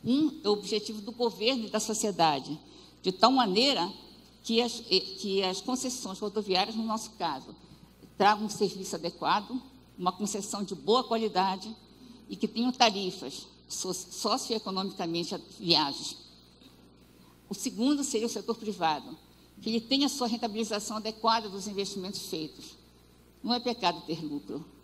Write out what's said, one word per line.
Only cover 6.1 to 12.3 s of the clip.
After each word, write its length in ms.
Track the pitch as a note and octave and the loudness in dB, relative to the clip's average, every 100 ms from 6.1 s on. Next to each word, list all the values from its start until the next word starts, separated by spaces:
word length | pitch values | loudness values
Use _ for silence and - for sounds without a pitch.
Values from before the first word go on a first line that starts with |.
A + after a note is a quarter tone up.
| G3 | -6
rodoviárias, 580 | G#3 G#3 G3+ F#3 G3+ A3 | -4 -4 0 2 2 0
no 80 | |
nosso 260 | A3+ A3 - | -2 -4 -6
caso, 420 | - E3+ C3+ - D3+ - - - - - - | -4 -4 -4 -8 -18 -20 -20 -20 -20 -20 4
tragam 300 | G3+ G#3 G#3+ | 4 6 0
um 20 | |
serviço 460 | - G3+ F#3+ F#3 F3+ | 0 -2 -2 -8 -6
adequado, 640 | E3+ - D3 F#3+ G3+ B3 - - - - | -6 -2 2 2 0 -10 -10 -20 -20 -4
uma 140 | F3+ | -4
concessão 500 | F#3 G3+ G#3+ G3 G3+ | -2 -4 -4 -6 -6
de 120 | G3 | -6
boa 280 | F3+ E3+ A#3 | -6 4 4
qualidade 720 | B3 A3+ A3 F3+ F#3+ F#3+ A3 A3 - - - - | 4 0 2 2 2 0 -6 -14 -20 -20 -20 -20
e 80 | - | -14